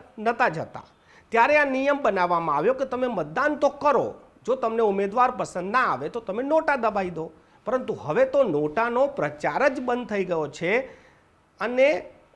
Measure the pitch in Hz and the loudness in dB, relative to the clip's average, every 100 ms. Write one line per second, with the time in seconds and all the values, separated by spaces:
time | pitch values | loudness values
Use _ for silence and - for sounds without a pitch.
0 | - - 220 233 240 160 110 113 - _ | -16 -6 -2 0 0 0 -8 -12 -18 _
1 | _ - - 226 247 302 285 262 277 285 | _ -20 -2 2 4 4 4 2 0 2
2 | 247 190 180 175 165 143 175 262 269 247 | 0 2 2 2 2 0 2 0 -2 -2
3 | 254 214 151 160 294 294 285 277 294 247 | -2 -2 -4 0 0 2 0 2 2 2
4 | 117 - - _ - 262 233 226 220 196 | 0 -6 -20 _ -4 -2 0 2 2 2
5 | 202 220 247 208 165 185 180 233 226 131 | 0 2 2 2 -6 -6 -2 0 0 -2
6 | 151 233 226 220 269 320 311 277 226 202 | -4 -8 -8 -6 2 2 2 0 0 -2
7 | 185 165 160 - _ _ - 254 233 190 | -4 -6 -10 -14 _ _ -4 -4 -4 -8
8 | 139 170 262 285 254 147 151 151 233 240 | -2 0 2 4 2 2 0 -2 0 2
9 | 277 - 151 147 160 156 277 269 247 247 | 0 0 -6 -2 -2 2 0 0 -4 -4
10 | 240 208 180 165 147 135 175 226 262 - | -4 -4 -2 -2 -4 -4 -2 -2 -2 -12
11 | - _ _ _ _ - 214 247 269 349 | -20 _ _ _ _ -8 -2 4 4 4
12 | - - _ | -4 -20 _